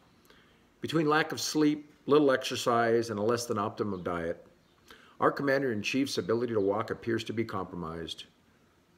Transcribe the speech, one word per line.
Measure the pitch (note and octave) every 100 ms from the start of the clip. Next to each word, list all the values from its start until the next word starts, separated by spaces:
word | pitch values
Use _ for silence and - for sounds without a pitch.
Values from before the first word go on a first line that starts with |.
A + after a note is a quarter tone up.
| _ _ _ - _ _ _ _
Between | A#2 D3+ D3+
lack | D3+ D#3+
of | B2
sleep, | - D#3 D3+ D3 - _ -
little | D3 C#3+
exercise, | C3 - B2 C3 A#2 A#2 A#2 A2+
and | G#2
a |
less | G#2+ A#2 -
than | G#2
optimum | G#2 - G#2 F#2+
diet, | F2 E2+ E2+ F2 - _ _ _ _ - - _
our | C#3
Commander-in-Chief's | D3+ C#3 C3+ C#3 G#2+ G2+ B2+ C#3 -
ability | F#2 A2+ A#2+
to | A2
walk | G2 G#2 A2
appears | F#2+ A#2 A2+
to | A2
be | G#2+
compromised. | A2 G2+ F2 F2 E2 E2 D#2 - - _ _ _ _ _ _